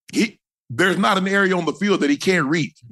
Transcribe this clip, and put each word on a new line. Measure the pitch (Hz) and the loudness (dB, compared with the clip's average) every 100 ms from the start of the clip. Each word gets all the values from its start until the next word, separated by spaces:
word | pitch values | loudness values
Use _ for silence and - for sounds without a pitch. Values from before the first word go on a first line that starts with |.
| - | -6
he, | - 220 - _ _ - | -2 -2 -4 _ _ -10
there's | 117 185 175 | -2 0 2
not | 220 196 | 0 0
an | 190 | 0
area | 196 196 180 | 0 2 0
on | |
the | 160 | -2
field | - 202 180 | -2 -2 0
that | 143 | 0
he | 143 | 0
can't | - 180 139 | 0 0 0
reach. | 165 139 - 117 | -2 -4 -10 -20